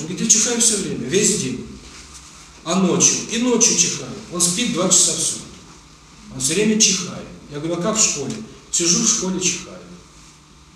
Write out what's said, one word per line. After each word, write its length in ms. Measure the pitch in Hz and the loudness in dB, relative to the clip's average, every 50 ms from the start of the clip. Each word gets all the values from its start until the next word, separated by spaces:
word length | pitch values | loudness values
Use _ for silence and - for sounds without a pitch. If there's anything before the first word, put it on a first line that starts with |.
Он 60 | 151 | -6
говорит: 140 | 160 185 - | -8 -4 -2
"Я 60 | 233 226 | 2 4
чихаю 320 | - - - 247 240 233 | 4 4 4 2 2 2
всё 160 | - - 214 | 2 2 2
время, 300 | 196 165 151 135 120 117 123 | 0 -2 -4 -6 -6 -4 0
весь 300 | 160 202 214 - - - | 2 2 2 2 2 0
день. 260 | 135 131 117 - - - - - - - - - - - - - - - - - - - - - - | -2 -4 -4 -6 -8 -12 -14 -16 -18 -18 -20 -20 -20 -20 -20 -20 -20 -20 -20 -20 -20 -20 -20 -10 -4
А 100 | 165 175 190 | -2 2 2
ночью?" 340 | 190 170 147 - - - - - - - | 4 4 4 4 4 4 2 0 -2 -4
"И 60 | 214 233 | -2 0
ночью 380 | 247 247 233 208 - 185 - - | 2 2 4 4 4 4 4 2
чихаю". 340 | - - - - - - - - - - | 2 0 -2 -6 -8 -10 -12 -12 -12 -10
Он 80 | 165 175 | -4 -2
спит 340 | - 175 175 214 240 - - | 0 0 0 0 -2 0 0
два 140 | 160 185 180 | 0 2 4
часа 220 | 175 - - - | 4 4 4 2
в 60 | - - | 0 -2
сутки. 220 | - - - - - - - - - - - - - - - - - - - - - - 127 | -4 -4 -4 -6 -10 -14 -18 -20 -20 -20 -20 -20 -20 -20 -20 -20 -20 -20 -20 -20 -18 -14 -8
Он 60 | 131 | -4
всё 140 | - 147 160 | -4 0 0
время 240 | 190 214 220 214 214 | 2 2 2 4 4
чихает. 480 | - - - - - - - - - - - - - - | 4 4 4 0 -4 -6 -10 -12 -12 -14 -16 -18 -16 -12
Я 80 | 147 147 | -8 -6
говорю: 160 | 151 165 175 170 | -4 -4 -2 -2
"А 20 | |
как 140 | 185 220 - | -2 0 0
в 60 | - | 2
школе?" 320 | - - - - - 117 110 107 - - - - - - | 0 0 0 -2 -6 -6 -6 -8 -10 -14 -18 -20 -10 -6
"Сижу 320 | - - 170 170 - - | -2 0 2 2 2 4
в 60 | - - | 2 2
школе, 320 | - - 175 185 185 180 | 0 0 -2 -2 -2 -2
чихаю". 380 | - - - - - - - - - - - - - - - - - - - - - - - - - - - | -2 -2 -2 -4 -8 -12 -16 -16 -18 -18 -20 -20 -20 -20 -20 -20 -20 -20 -20 -20 -20 -20 -20 -20 -20 -20 -20